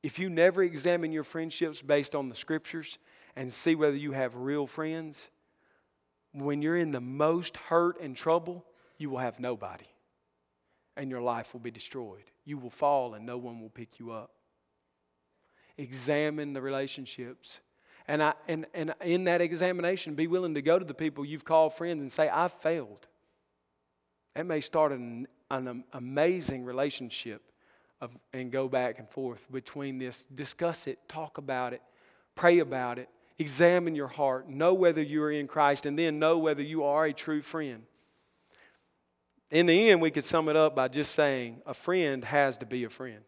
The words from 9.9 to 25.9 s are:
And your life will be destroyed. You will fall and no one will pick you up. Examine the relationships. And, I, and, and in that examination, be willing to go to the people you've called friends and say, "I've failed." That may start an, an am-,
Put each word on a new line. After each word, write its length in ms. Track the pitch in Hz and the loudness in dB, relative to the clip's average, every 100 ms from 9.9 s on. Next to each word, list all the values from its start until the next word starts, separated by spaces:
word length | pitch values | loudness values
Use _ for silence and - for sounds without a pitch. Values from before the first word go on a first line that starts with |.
| _ _ _ _ _ _ _ _ _ _ - | _ _ _ _ _ _ _ _ _ _ -10
And 140 | 135 | -8
your 120 | 127 | -4
life 320 | 123 117 113 | -2 -2 -6
will 60 | 123 | -12
be 100 | 117 | -12
destroyed. 600 | 113 - 139 113 98 _ _ | -12 -12 -10 -10 -14 _ _
You 140 | - 147 | -12 -12
will 120 | 123 | -12
fall 440 | - 143 143 123 | 0 2 2 0
and 100 | 107 | -6
no 140 | 113 123 | -10 -10
one 220 | 123 117 | -10 -12
will 100 | 110 | -16
pick 280 | 117 113 _ | -16 -18 _
you 140 | 117 | -12
up. 180 | 113 120 _ _ _ _ _ _ _ _ _ _ _ _ _ _ - | -12 -14 _ _ _ _ _ _ _ _ _ _ _ _ _ _ -14
Examine 720 | 135 131 123 147 151 151 147 | -12 -8 0 2 0 -2 -6
the 80 | 139 | -6
relationships. 1000 | 135 135 135 - 127 - 123 127 - - _ _ _ - - | -4 -4 -4 -8 -12 -12 -14 -14 -20 -20 _ _ _ -20 -2
And, 160 | 151 | 2
I, 120 | 151 160 - | 2 0 -6
and, 200 | 160 160 | -6 -6
and 200 | 165 160 - | -6 -6 -4
in 220 | 175 175 | 0 2
that 160 | 185 175 | 4 2
examination, 720 | 175 165 180 180 175 185 - | 2 0 0 0 0 -2 -4
be 140 | 151 165 | -4 0
willing 260 | 180 180 | 0 0
to 80 | 147 | -2
go 160 | 143 175 | 2 2
to 60 | |
the 100 | 175 | 2
people 300 | 135 160 143 | -4 -6 -4
you've 200 | 143 151 | -8 -8
called 300 | - 160 156 | 2 4 4
friends 260 | - 170 160 | 2 -6 -4
and 120 | 135 | -6
say, 160 | - 156 | 0 2
"I've 240 | 147 175 | 2 0
failed." 560 | - 156 165 113 104 _ _ _ _ _ _ _ _ _ _ _ _ _ 139 | 0 -2 -2 -6 -16 _ _ _ _ _ _ _ _ _ _ _ _ _ -8
That 100 | 175 | -2
may 140 | 156 | -2
start 320 | 135 165 151 | 0 2 2
an, 340 | 135 120 117 131 _ _ | 0 -8 -10 -12 _ _
an 160 | 135 127 | -6 -4
am-, 180 | 123 - | -10 -12